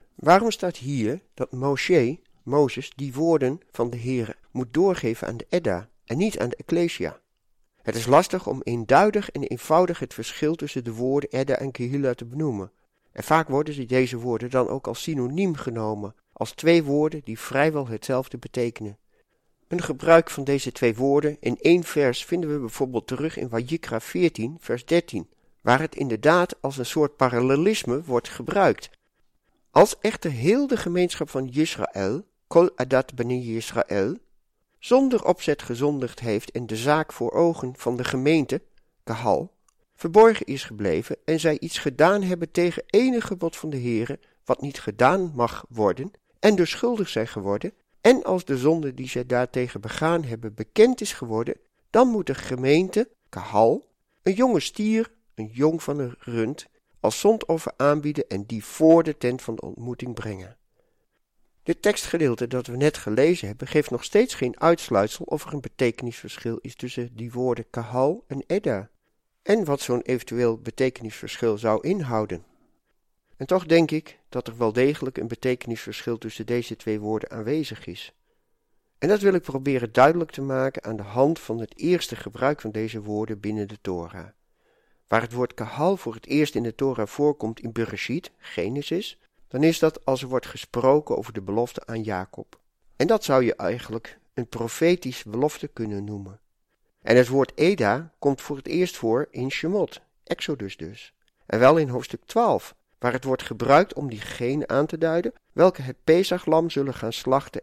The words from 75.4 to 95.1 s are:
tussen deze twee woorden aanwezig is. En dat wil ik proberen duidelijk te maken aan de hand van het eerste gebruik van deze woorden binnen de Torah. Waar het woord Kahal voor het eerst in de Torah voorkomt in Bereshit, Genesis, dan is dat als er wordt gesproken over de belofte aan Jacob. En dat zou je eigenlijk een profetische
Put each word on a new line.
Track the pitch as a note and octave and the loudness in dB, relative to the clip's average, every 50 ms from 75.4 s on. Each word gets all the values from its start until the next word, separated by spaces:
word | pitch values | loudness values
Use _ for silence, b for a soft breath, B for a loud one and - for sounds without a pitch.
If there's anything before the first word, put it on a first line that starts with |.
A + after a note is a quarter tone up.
| - B2+ B2+ - - A#2+ A2+ - - G#2+ G#2+ - - A#2+ A#2 | -2 -2 -2 -2 -4 -8 -8 -8 -8 -12 -12 -8 -6 -6 -6
tussen | A2 - A2 - - A2 | -6 -8 -12 -10 -10 -6
deze | A#2 A#2+ B2 A#2 - A2+ | -4 -4 -4 -4 -6 -10
twee | - - A2 G#2+ G#2+ | -8 -4 -4 -4 -4
woorden | G#2 G#2+ A2 G#2+ - - | -2 -2 -4 -4 -4 -8
aanwezig | - A2 G#2+ A#2 D3 D#3+ C#3+ - G#2+ - - | -10 -8 -6 -4 -4 -4 -4 -6 -10 -14 -14
is. | - F2+ - - - _ _ _ _ _ _ _ _ _ _ _ _ _ _ _ _ _ | -14 -14 -14 -16 -20 _ _ _ _ _ _ _ _ _ _ _ _ _ _ _ _ _
En | - - | -4 0
dat | E3+ G#3 G3+ | 2 2 4
wil | G3 G3 F#3 | 4 4 2
ik | F3 | 2
proberen | - - C3+ C3+ C3+ C#3+ C3+ B2 A#2+ A2 - | 0 -2 -6 -4 -2 0 0 0 -2 0 6
duidelijk | B2 C3 D3+ E3+ F3 E3 - | 6 8 8 6 4 -2 -6
te | - C3+ | -8 -8
maken | C#3 C3+ C3 C3 C3 C3+ - - - | -6 -4 -2 -2 -2 -2 -4 -6 -10
aan | A2+ A2+ | -8 -8
de | G#2 G2+ | -8 -8
hand | G2+ G#2+ B2 C3+ D3+ E3 - | -4 2 4 4 4 2 0
van | - - A2+ A#2 | -6 -8 -8 -8
het | A2+ - - | -8 -10 -10
eerste | - - E3+ F3+ E3 - - A#2 | -4 -2 0 0 0 -2 -6 -12
gebruik | - - G#2 - - B2+ C#3 D3 - | -12 -14 -12 -6 -2 -2 -2 -2 -2
van | - A2 | -6 -8
deze | G#2 A2 A2 A2 A2+ G#2+ | -6 -6 -6 -6 -6 -8
woorden | G2+ G#2+ G#2 G#2 G#2+ G#2 G#2+ G2+ | -8 -6 -4 -4 -4 -4 -6 -8
binnen | G#2 G#2 G#2+ G#2+ G#2 | -6 -6 -4 -4 -6
de | G2+ G#2+ - | -8 -10 -12
Torah. | - G2 F#2 F2 E2+ E2+ - F#2 D#2+ G#2 _ _ _ _ _ _ _ _ _ _ _ _ _ _ _ | -8 -6 -6 -6 -6 -10 -12 -16 -16 -18 _ _ _ _ _ _ _ _ _ _ _ _ _ _ _
Waar | - G#2+ A2+ | 0 2 2
het | A2+ A2+ | 2 0
woord | A#2+ B2 B2 - - | -2 -2 -2 -2 -4
Kahal | - A2+ G#2+ - C#3 D#3 F#3 G3 | -6 -10 -8 -4 0 0 0 0
voor | F3+ - A#2+ A2 | 0 -4 -10 -10
het | A2+ - | -10 -6
eerst | - C3+ D3+ D3+ C#3 - | -2 2 2 2 2 0
in | G#2+ A#2+ | -2 -4
de | A#2 - | -4 -4
Torah | - C3+ C#3 B2 A2+ G#2 | -2 -2 -2 -2 -2 -4
voorkomt | - - - D3 D3 C#3+ - A2 A2+ A2+ - | -4 -2 0 2 2 2 0 -4 -6 -6 -6
in | - A#2+ | -10 -8
Bereshit, | A2 A#2 A2+ - A2 - - - B2+ F3 - - _ | -4 -4 -4 -4 -4 -8 -6 -6 -6 -6 -8 -10 _
Genesis, | _ - - - F2+ E2+ G2+ B2+ C#3+ C#3+ - B2+ G3 A3 - - _ _ _ _ _ - | _ -20 -12 -6 -4 -4 -4 -4 -6 -6 -4 -6 -6 -6 -8 -14 _ _ _ _ _ -16
dan | - - C3 D3+ | -8 -2 2 2
is | E3 D#3+ - | 2 4 4
dat | D#3+ D#3 - - - | 2 0 0 0 -2
als | C#3 C3+ B2 | -2 -2 -2
er | C3+ | -2
wordt | B2+ C3 B2 - | -2 -4 -4 -4
gesproken | - - - - - - B2 A#2+ C3 C#3+ D3+ D3+ - A#2+ | -6 -14 -16 -12 -8 -4 2 4 4 4 4 2 0 -4
over | - G#2+ - G#2 | -4 -4 -6 -10
de | G#2 | -10
belofte | F#2+ F#2+ G2+ A#2 A#2+ - - - - | -6 -4 -2 -2 -2 -2 -6 -12 -12
aan | - A2+ A2+ G#2+ | -10 -8 -8 -6
Jacob. | G#2+ G2 F#2 F#2+ - - - - _ - _ _ _ _ _ _ _ _ | -4 -4 -6 -6 -8 -12 -18 -20 _ -20 _ _ _ _ _ _ _ _
En | - C#3 | -2 2
dat | F#3 A3+ G#3 - | 2 2 2 2
zou | - C3+ C3 B2 | 4 4 4 4
je | A2+ - | 2 0
eigenlijk | - G2+ F2+ A2+ A#2+ - - A2 A2+ - - - _ _ _ - | -2 -2 -4 -4 -4 -8 -10 -10 -10 -12 -14 -20 _ _ _ -10
een | - A#2+ | -10 -8
profetische | - - A2+ A#2 A2+ - - E3 E3+ F3+ F3 - C3 | -8 -6 -8 -8 -6 -2 2 2 2 2 2 -2 -8